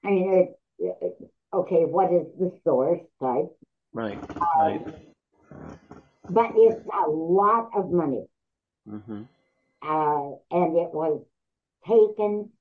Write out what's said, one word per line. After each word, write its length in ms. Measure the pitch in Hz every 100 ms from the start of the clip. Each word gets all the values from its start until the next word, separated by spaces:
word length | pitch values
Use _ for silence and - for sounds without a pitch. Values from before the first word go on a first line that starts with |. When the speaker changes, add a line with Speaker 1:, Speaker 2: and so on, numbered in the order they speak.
| 202
Speaker 1:
I 40 |
mean, 220 | 196 185
it, 260 | 185 - - _ _ 90 -
it, 300 | 180 - - _ _
okay, 320 | 185 180 170 160
what 280 | 180 180
is 140 | 175 151 -
the 120 | 185 -
source 380 | 165 127 139 175 - _
type? 280 | 131 127 156 _ - _ _
Speaker 2:
Right, 280 | - 113 101 -
Speaker 1:
Um, 180 | - - 135
Speaker 2:
right. 260 | 156 - - - - _ _ _ _ - - - _ - _ _ 196
Speaker 1:
but 220 | 185 226 220
it's 300 | 220 - -
a 160 | 196 156
lot 640 | 156 165 185 202 226 220 208
of 140 | 160
money. 360 | 175 156 127 - _ _ _ _ _ -
Speaker 2:
Mm-hmm. 360 | 104 104 104 117 _ _ _ _ _
Speaker 1:
Uh, 500 | 147 156 151 147 143 - _
and 260 | 175 170 -
it 160 | 170
was 280 | 151 160 151 - _ _ _ _ _ -
taken 600 | 220 214 208 208 208 220 _